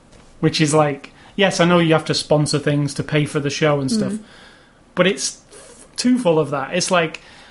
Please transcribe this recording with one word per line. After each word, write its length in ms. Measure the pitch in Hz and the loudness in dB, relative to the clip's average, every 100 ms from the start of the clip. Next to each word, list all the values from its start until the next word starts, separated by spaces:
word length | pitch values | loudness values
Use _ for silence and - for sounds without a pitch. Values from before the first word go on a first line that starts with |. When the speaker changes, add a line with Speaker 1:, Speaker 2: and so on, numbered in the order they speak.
| _ - - - | _ -20 -20 -2
Speaker 1:
which 180 | 156 156 | -2 0
is 140 | 156 | 2
like, 380 | 156 147 139 - - - - | 2 2 -2 -12 -20 -12 0
yes, 240 | 196 185 | 0 4
I 60 | 170 | 4
know 140 | 175 | 4
you 140 | 165 | 4
have 120 | 156 156 | 2 0
to 80 | |
sponsor 460 | 143 - 151 147 147 | -4 0 2 2 0
things 340 | 147 147 143 - | 0 -2 -2 -4
to 80 | |
pay 220 | - 151 147 | -4 -2 -2
for 140 | 156 | -2
the 100 | 143 | -4
show 300 | 139 156 147 | 0 0 0
and 100 | 135 | 0
stuff, 220 | 110 131 | -2 -2
Speaker 2:
Mm. 60 | 214 - - - - _ _ _ - | -6 -12 -20 -20 -20 _ _ _ -2
Speaker 1:
but 120 | 180 | 0
it's 340 | 208 - - - | 0 -6 -10 -20
f-, 360 | - - - - - | -20 -20 -20 -20 -4
too 240 | 247 254 | 0 0
full 200 | 185 160 | 2 2
of 100 | 143 | 0
that. 220 | 143 135 | -4 -4
It's 180 | 180 175 | -4 0
like, 300 | 180 160 - - - - | 0 -2 -6 -20 -20 -20